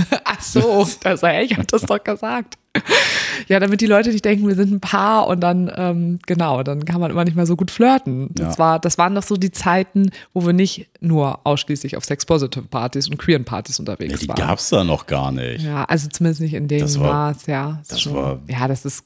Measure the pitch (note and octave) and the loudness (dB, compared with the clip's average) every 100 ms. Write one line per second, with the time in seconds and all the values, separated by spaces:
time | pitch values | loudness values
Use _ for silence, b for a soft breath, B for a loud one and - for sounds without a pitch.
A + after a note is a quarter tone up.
0 | F3 - - G3+ - - A#3 G3+ F3 - | 2 0 -2 -6 -2 2 4 4 2 0
1 | - F3+ E3+ E3 A#3 F#3+ - A3+ - G3+ | -2 2 2 2 2 0 0 0 0 -2
2 | - G#3 A3 B3 - - _ - - A#4 | -2 -6 -4 -6 -6 -14 _ -6 0 2
3 | B B B B B F#3+ G3 G3+ A3 G3+ | B B B B B 2 2 2 4 4
4 | A3 G#3+ G#3 G3+ G3+ F#3+ G3+ G3+ - G3+ | 4 2 2 2 2 2 2 0 0 0
5 | G3+ A3 - F3+ F3 F3+ F3 - F3+ E3+ | 2 2 2 2 2 2 0 -2 -2 0
6 | E3+ F3 - F3 E3 C3 C3+ C#3+ D#3 F3 | -2 -2 -2 0 2 0 -2 -4 -2 -2
7 | E3+ - F3 E3 E3+ E3+ F3+ - A#3+ C4 | -2 0 0 2 2 2 0 2 4 4
8 | - B2+ C#3 - E3 E3 D#3+ D#3+ E3+ - | 2 -4 -4 -4 -4 2 2 4 0 2
9 | F3 G3+ F#3+ G3+ F#3 - F#3 F3+ F#3 G3 | 2 0 -2 0 -2 -2 0 2 2 2
10 | G3 B B F3+ F3 F3+ F#3+ - - - | 2 B B -2 2 4 2 -2 -14 -6
11 | E3+ D#3 C#3 - - C#3+ - D3 C#3 - | 0 2 2 0 0 0 0 -4 -4 -6
12 | - C#3+ - D#3+ C3+ C3+ - B2+ A#2+ C#3 | -6 -4 0 0 0 -4 -8 -4 -4 -2
13 | D3+ D3 - D3+ A#2 G#2 - - G#2 G2 | -4 -4 0 0 0 -8 -6 -8 -6 -6
14 | E2 - D2+ - D2 F#2+ - A2 F2+ D2+ | -6 -6 -4 -4 -2 -2 0 2 2 0
15 | - C#2+ C#2 C2 B1 A#1+ D#3 D3 C3+ E3 | -2 -2 -2 -4 -6 -6 -6 -4 -2 -2
16 | D3 - E3+ D#3 D#3+ D3+ D3 D3 D3 C#3+ | -2 -2 0 0 -4 -4 -2 0 0 0
17 | D3 D3 D3 C#3+ - C#3 C#3+ D#3 D3 - | 0 0 -2 -4 -4 -4 -4 -8 -8 -6
18 | D3 C#3+ C3+ C3+ C3+ B2 B2+ C3+ C#3 - | -4 -2 -4 -6 -6 -4 -2 -2 -4 -8